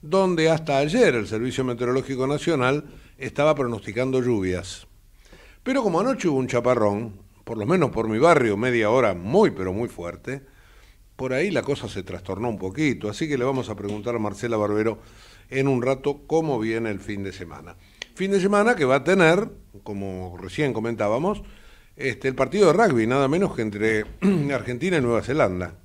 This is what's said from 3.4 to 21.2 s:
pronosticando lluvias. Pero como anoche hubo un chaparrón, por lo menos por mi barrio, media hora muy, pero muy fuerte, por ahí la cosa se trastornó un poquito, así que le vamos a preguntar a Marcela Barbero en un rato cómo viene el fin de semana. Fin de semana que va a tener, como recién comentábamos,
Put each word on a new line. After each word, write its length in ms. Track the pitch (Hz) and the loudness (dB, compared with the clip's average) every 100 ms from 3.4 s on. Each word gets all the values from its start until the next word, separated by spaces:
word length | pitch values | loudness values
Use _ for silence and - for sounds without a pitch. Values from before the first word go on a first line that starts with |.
| 147 | 2
pronosticando 680 | 151 127 113 - 104 131 131 | 2 0 -4 -6 -4 0 0
lluvias. 680 | 123 113 92 90 87 - - - _ _ - - - - | 2 0 0 -4 -6 -14 -18 -20 _ _ -20 -20 -20 -12
Pero 220 | - 269 | -2 0
como 160 | 220 165 | 2 2
anoche 260 | 226 262 180 | 2 0 0
hubo 140 | 135 | 0
un 80 | 127 | 0
chaparrón, 720 | 120 120 123 104 101 117 98 - _ | 0 2 4 4 2 -4 -12 -20 _
por 120 | - 113 | -12 -6
lo 100 | 104 | 0
menos 260 | 185 139 | 2 2
por 160 | 104 113 | 0 -2
mi 100 | 110 | 4
barrio, 380 | 160 160 120 101 | 6 6 4 2
media 340 | 123 120 104 | 2 2 4
hora 240 | 123 117 | 4 2
muy, 380 | 90 90 151 208 | 0 0 2 2
pero 200 | - 92 | 0 -6
muy 160 | 95 117 | -4 -6
fuerte, 540 | - 85 85 - 135 - _ - - - _ _ | -8 -12 -12 -12 -12 -12 _ -20 -20 -20 _ _
por 200 | _ 131 | _ -4
ahí 160 | 127 185 | 0 0
la 100 | 156 | 0
cosa 260 | 113 143 110 | -2 -4 -4
se 160 | 101 | -10
trastornó 460 | 90 90 - 95 120 | -8 -10 -8 -6 -4
un 100 | 104 | -4
poquito, 520 | 117 127 151 120 104 | -6 -2 -2 0 -4
así 180 | 101 160 | -6 -4
que 80 | 143 | -2
le 80 | |
vamos 240 | 123 135 110 | -2 -2 -4
a 80 | 101 | -8
preguntar 380 | 101 104 104 | -6 -6 -6
a 40 | 117 | -4
Marcela 380 | 104 101 120 113 | -4 -6 -4 0
Barbero 440 | 104 104 110 104 - - - - - | 0 0 0 -2 -12 -20 -20 -20 -10
en 180 | 131 139 | -2 0
un 140 | 131 | 0
rato 400 | 123 135 143 143 - | 0 -2 -2 -6 -2
cómo 320 | 160 160 131 | -2 0 -2
viene 320 | 110 113 113 | -2 -2 -4
el 100 | 98 | -6
fin 220 | 95 101 | -8 -8
de 100 | 98 | -8
semana. 440 | 90 87 76 82 87 - - - | -10 -14 -16 -18 -20 -20 -20 -20
Fin 160 | - 190 | -6 0
de 100 | 196 | 2
semana 340 | 185 202 214 | 2 4 4
que 100 | 233 | 2
va 120 | 135 135 | 4 2
a 80 | |
tener, 460 | 131 190 165 175 214 - - 101 | 4 6 6 4 0 -8 -20 -20
como 540 | - 101 98 92 92 90 | -12 -8 -8 -8 -10 -10
recién 340 | 92 - 147 | -12 -4 -2
comentábamos, 680 | 110 113 113 104 113 | -2 -4 -2 0 0